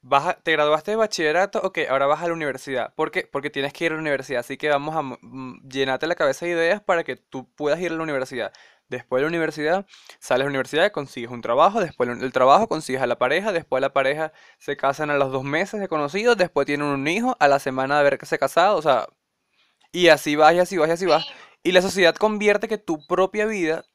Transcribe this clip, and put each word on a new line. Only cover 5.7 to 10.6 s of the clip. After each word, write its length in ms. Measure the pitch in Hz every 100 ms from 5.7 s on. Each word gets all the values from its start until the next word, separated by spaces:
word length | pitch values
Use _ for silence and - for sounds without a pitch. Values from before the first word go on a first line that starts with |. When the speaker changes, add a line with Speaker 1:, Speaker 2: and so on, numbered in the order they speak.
| 131 135 131 160
Speaker 1:
la 80 |
cabeza 300 | 175 147 135
de 60 | 175
ideas 280 | 170 165 202
para 220 | - 170
que 120 | 165 127
tú 320 | _ - 123
puedas 240 | - 147 160
ir 100 | 175
a 40 |
la 80 | 160
universidad. 500 | 160 139 131 127 101 _ - _ _
Después 300 | 123 - 127
de 40 |
la 20 | 151
universidad, 560 | 170 160 156 151 190 196 - - -
sales 200 | - 127
de 40 |
la 40 | 139
universidad, 420 | 135